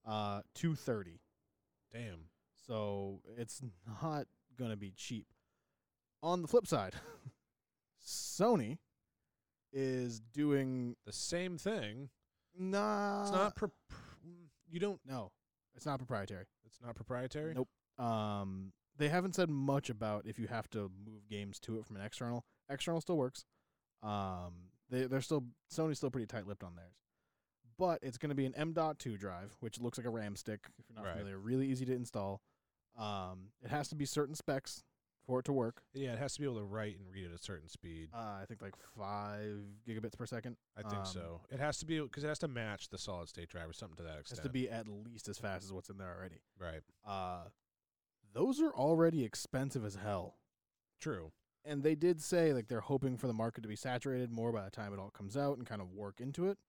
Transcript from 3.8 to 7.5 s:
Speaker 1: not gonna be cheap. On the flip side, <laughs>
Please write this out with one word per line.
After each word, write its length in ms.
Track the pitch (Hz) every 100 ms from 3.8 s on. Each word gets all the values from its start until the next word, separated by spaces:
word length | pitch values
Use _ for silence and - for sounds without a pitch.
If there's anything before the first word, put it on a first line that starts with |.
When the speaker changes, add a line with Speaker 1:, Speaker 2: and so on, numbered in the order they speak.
| 113 104
Speaker 1:
not 240 | 160 147 139 _ _ 123
gonna 180 | 120 104
be 160 | 101
cheap. 340 | 95 - 113 - _ _ _ _ _ _ _ _ _
On 200 | 160 180
the 60 | 160
flip 180 | 240 196
side, 280 | 135 95 - - - - _
<laughs> 560 | _